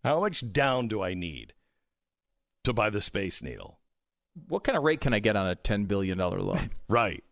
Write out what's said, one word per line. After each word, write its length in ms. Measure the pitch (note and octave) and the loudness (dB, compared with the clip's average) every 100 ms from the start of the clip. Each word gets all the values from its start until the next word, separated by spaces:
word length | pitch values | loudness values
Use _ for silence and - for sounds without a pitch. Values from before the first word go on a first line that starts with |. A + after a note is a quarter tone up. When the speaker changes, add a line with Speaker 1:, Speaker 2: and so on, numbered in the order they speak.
Speaker 1:
how 160 | B2 D#3 | 2 2
much 320 | G3+ E3+ A#2+ | 0 -2 -4
down 340 | G2 C3+ B2+ A#2+ | 0 2 2 0
do 140 | G#2+ | -2
I 120 | F#2 | -2
need 400 | F#2 E2+ C#2 A1 _ _ _ _ _ _ _ _ _ _ _ | -4 -6 -8 -14 _ _ _ _ _ _ _ _ _ _ _
to 100 | - | -4
buy 160 | A#2 G#2+ | 0 0
the 100 | G#2 | 0
Space 420 | - G2+ F#2+ - | -4 -4 -4 -6
Needle? 380 | C2+ G#1+ G1+ _ _ _ _ _ _ F3 - | -10 -12 -16 _ _ _ _ _ _ -20 -6
Speaker 2:
What 140 | F3+ | -2
kind 160 | - E3+ | 0 2
of 60 | |
rate 160 | D3 D#3+ | 2 2
can 120 | - | 2
I 60 | G#2+ | 4
get 160 | G#2+ | 4
on 140 | G#2 F#2+ | 4 2
a 80 | F2+ | 0
ten 300 | - G#2 G2+ | 0 0 2
billion 320 | G2+ F#2+ F#2 | 0 0 0
dollar 220 | F2+ F#2+ | 0 0
loan? 300 | F#2+ F#2+ G#2 - | -2 -2 -2 -6
Speaker 1:
<laughs> 100 | - | 2
Right. 360 | A2+ A2 - - | 2 2 -4 -12